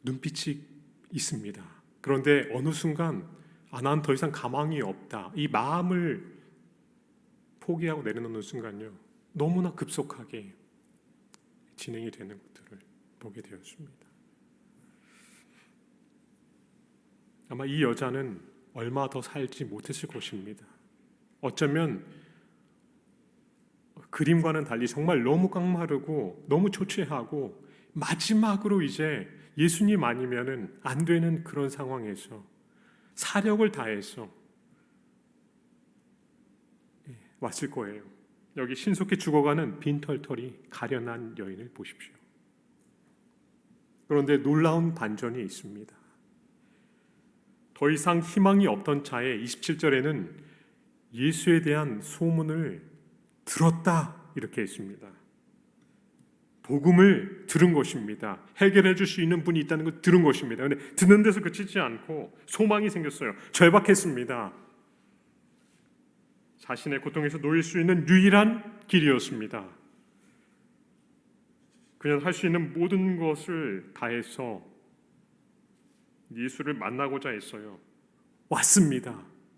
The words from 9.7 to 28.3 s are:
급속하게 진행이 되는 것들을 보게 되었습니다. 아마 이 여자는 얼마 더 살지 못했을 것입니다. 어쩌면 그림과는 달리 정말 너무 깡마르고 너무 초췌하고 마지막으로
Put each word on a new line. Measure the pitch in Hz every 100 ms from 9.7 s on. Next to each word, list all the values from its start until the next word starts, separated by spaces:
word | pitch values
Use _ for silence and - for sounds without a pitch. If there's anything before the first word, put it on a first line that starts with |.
급속하게 | - - - 139 - 110 117 98 - _ _ _ _ _ _ _ _ _ _ _
진행이 | - - 113 113
되는 | - 98 101
것들을 | _ - _ 98 _ _ _ _
보게 | 113 101
되었습니다. | - 95 - - 147 _ _ _ _ _ _ _ _ _ _ _ _ _ - - _ _ _ _ _ _ _ _ _ _ _ _ _ _ _ _ _ _ _ _ _
아마 | 127
이 | 135 147
여자는 | 139 - 131 135 131 92 - _ _
얼마 | 120 117 135 135
더 | 131
살지 | 117 147 127 -
못했을 | 117 104 - 135 -
것입니다. | 117 - 107 101 104 - _ _ _ _ _ _ _
어쩌면 | 135 - 151 151 160 98 - - - - _ _ _ _ _ _ _ _ _ _ _ _ _ _ _ - -
그림과는 | - 151 170 165 156
달리 | 143 113 120
정말 | 147 160 156
너무 | 120 165 185
깡마르고 | 185 180 175 170 139 151 151 95 - -
너무 | 151 202
초췌하고 | 202 196 - 143 143 113 151 117 - - - _
마지막으로 | 160 - 165 -